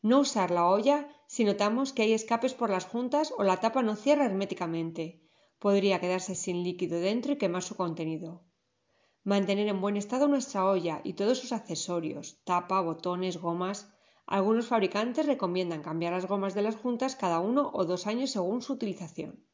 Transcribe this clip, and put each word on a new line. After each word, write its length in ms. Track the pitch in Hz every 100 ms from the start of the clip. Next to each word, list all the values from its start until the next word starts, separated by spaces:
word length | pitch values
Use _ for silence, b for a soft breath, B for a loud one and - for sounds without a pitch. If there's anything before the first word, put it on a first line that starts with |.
No 180 | 214 262
usar 300 | 285 220 180
la 140 | 175 175
olla 420 | 196 247 294 294 B _
si 160 | -
notamos 500 | 208 202 208 233 269
que 80 | -
hay 120 | 220
escapes 400 | 220 220 233 254
por 160 | 254 233
las 160 | 185 -
juntas 480 | 240 254 285 320 -
o 60 |
la 140 | 196 185
tapa 240 | 226 262
no 120 | 226 214
cierra 300 | 277 294 254
herméticamente. 960 | 190 196 180 170 165 165 165 160 - b b b _
Podría 400 | 208 196 196 180
quedarse 360 | 180 185 180 180
sin 280 | - 175
líquido 360 | 175 180 165 170
dentro 320 | 185 226 247
y 40 | 285
quemar 260 | 190 180
su 120 | - 202
contenido. 680 | 175 165 160 160 170 175 _ _ _ _ _ _ _ _
Mantener 440 | 196 202 190 202 208
en 140 | 196
buen 160 | 196 202
estado 300 | 202 254 285
nuestra 380 | 277 - 202 190
olla 360 | 190 170 151
y 100 | -
todos 260 | - 202 254
sus 120 | -
accesorios, 920 | 226 - 160 - 175 156 147 131 -
tapa, 360 | - 175 175 190
botones, 560 | 170 165 180 180 185 175
gomas. 540 | 170 170 185 202 - b b b -
Algunos 420 | 196 196 226 226
fabricantes 580 | 226 190 202 226 247 294
recomiendan 560 | 277 185 180 175 160
cambiar 320 | 147 160 170
las 140 | 180 185
gomas 260 | 202 196
de 80 | 190
las 140 | 214 220
juntas 400 | 247 240 262 262
cada 240 | 185 165
uno 300 | 190 262 277
o 120 | - 175
dos 220 | 180 208
años 240 | 233 269
según 300 | 208 180 240
su 120 | 247
utilización. 680 | 269 214 - 165 - 151 - _